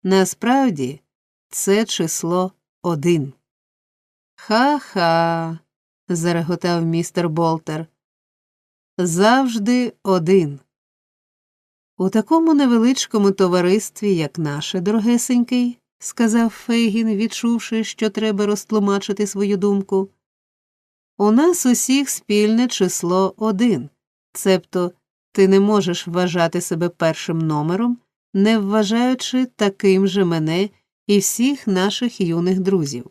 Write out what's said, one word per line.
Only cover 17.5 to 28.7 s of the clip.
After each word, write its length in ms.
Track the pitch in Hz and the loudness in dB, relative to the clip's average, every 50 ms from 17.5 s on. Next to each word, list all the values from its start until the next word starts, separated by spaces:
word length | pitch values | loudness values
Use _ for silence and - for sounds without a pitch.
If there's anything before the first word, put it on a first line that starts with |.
| 233 226 - - 226 220 220 | -2 -2 -4 -4 -4 -4 -4
що 260 | - - - 220 214 | -6 -6 -4 -4 -2
треба 360 | 208 220 214 220 208 196 208 | -2 -2 -2 -2 -2 0 0
розтлумачити 840 | 202 208 202 - _ 214 214 202 202 196 202 196 - 202 202 208 | -2 -2 -4 -4 _ -2 0 2 2 0 -2 -2 -4 -4 -4 -4
свою 300 | 196 - 196 202 202 208 | -4 -2 -4 -2 -2 0
думку, 520 | 190 190 208 202 202 190 - 196 190 196 196 _ _ _ _ _ _ _ _ _ _ _ _ _ _ _ _ _ _ _ _ _ | 0 0 0 0 0 -2 0 -2 -2 -2 -4 _ _ _ _ _ _ _ _ _ _ _ _ _ _ _ _ _ _ _ _ _
"у 140 | - 196 208 | 0 2 4
нас 340 | 220 247 302 349 359 - - | 4 4 4 4 2 2 2
усіх 440 | 254 240 240 - - 262 277 277 262 | 0 0 0 0 0 0 0 0 -2
спільне 580 | - - _ - 208 208 214 214 220 226 247 | -6 -10 _ 0 0 2 2 2 2 2 0
число 680 | 240 - - 190 180 - - - 170 180 185 190 185 185 | -2 0 -2 -2 -2 -2 -4 -2 0 0 0 0 0 -2
один, 520 | - 214 220 226 185 240 247 202 135 120 143 _ _ _ _ _ _ _ _ _ | -4 -2 -2 0 2 2 2 0 0 -4 -10 _ _ _ _ _ _ _ _ _
цебто 580 | - - 196 185 180 - _ - 185 180 175 180 _ _ _ _ _ _ _ | -4 0 0 0 0 0 _ -4 -4 -4 -4 -6 _ _ _ _ _ _ _
ти 160 | _ - 196 | _ 2 4
не 120 | 190 190 196 | 6 6 4
можеш 480 | 196 208 214 208 190 180 175 - - | 4 4 2 2 2 0 -4 -6 -6
вважати 540 | 175 165 185 180 180 160 180 165 165 - 175 | -6 -4 -2 -2 -2 0 0 0 0 0 -4
себе 280 | 170 - 175 165 175 175 | -4 -4 -4 -4 -4 -4
першим 480 | 175 _ 170 160 160 - - - 190 | -4 _ -2 -2 -2 -4 -6 -6 -4
номером, 600 | 165 160 160 151 147 147 160 180 196 233 240 240 240 _ _ _ _ _ _ - | -2 -2 -2 -2 -2 -2 -2 -2 -2 -2 -2 -2 -4 _ _ _ _ _ _ 0
не 240 | 196 196 220 226 | 2 2 4 2
вважаючи 880 | 220 202 196 | 2 0 0